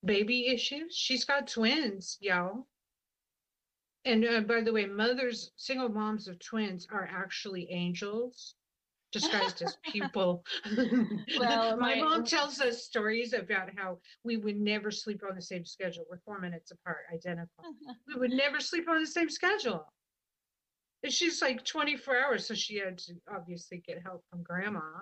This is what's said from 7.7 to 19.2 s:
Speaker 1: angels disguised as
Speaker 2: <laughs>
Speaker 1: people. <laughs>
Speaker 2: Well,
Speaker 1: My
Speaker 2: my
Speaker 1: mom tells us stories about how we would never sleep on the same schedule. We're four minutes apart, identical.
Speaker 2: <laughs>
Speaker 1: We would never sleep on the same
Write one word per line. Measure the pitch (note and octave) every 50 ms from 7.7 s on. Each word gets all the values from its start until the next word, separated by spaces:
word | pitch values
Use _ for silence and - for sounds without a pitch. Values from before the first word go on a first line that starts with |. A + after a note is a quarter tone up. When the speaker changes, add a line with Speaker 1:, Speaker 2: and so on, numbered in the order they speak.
Speaker 1:
angels | F3+ F3 F3 F3 F3 F3 G#3 G3+ G#3 A3 A#3+ B3+ B3+ - - - - _ _ _ _ _ _ _ _ _ _ _ -
disguised | G#3+ - D#4+ - - G3 A#4+ - - B4+
as | - - - -
Speaker 2:
<laughs> | D#4+ -
Speaker 1:
people. | D#4 C#4+ C4+ - A3 F#3+ F3+ F3+ F3 - - - - -
<laughs> | G#3 G#3+ A3+ B3+ G#3+ G#3+ B3+ G#3+ - G#3+ - - - D#4+ -
Speaker 2:
Well, | B3 A#3+ A#3 A3+ A3+ A3+ A3
Speaker 1:
My | A#3 B3 A#3+ -
Speaker 2:
my | -
Speaker 1:
mom | - D#4 - - A#3
tells | A#3 D#4+ D#4 C#4+ C#4+ C4+ C4+
us | C#4 B3 A#3 A#3 -
stories | - - A#3+ G#3 G#3+ A3 A#3 A#3+ A#3 A3+
about | A3+ F#3+ F3 G#3+ G3 F#3 F#3 G3
how | G3 G3 F#3 F3+ F3+ _ - - _ _
we | A#3+ A#3 A3
would | G#3 G#3+ G#3
never | G#3 G#3 G#3 G#3+ G#3+ G3+ G#3+
sleep | G3+ - - A3 G#3 G3+ G#3 G3
on | F#3+
the | F3+ F3
same | - F#3+ F3+ F3
schedule. | - - _ G3 F3+ E3+ E3+ E3 D#3
We're | F3+ F3 _
four | - G#3 G3
minutes | F#3 F3+ F3 E3 _ -
apart, | F3 - _ F3+ E3 D3+ - - F3
identical. | E3 - F3+ F3 E3+ E3+ E3+ _ - -
Speaker 2:
<laughs> | E4+ D4+ - D4+ C#4 B3 - _ -
Speaker 1:
We | D4 B3+
would | B3+ B3 B3
never | C4 C#4 C#4+ C#4 D4+
sleep | C#4+ - - E4+ E4+ E4
on | E4 D#4+
the | D#4+
same | D4+ - E4+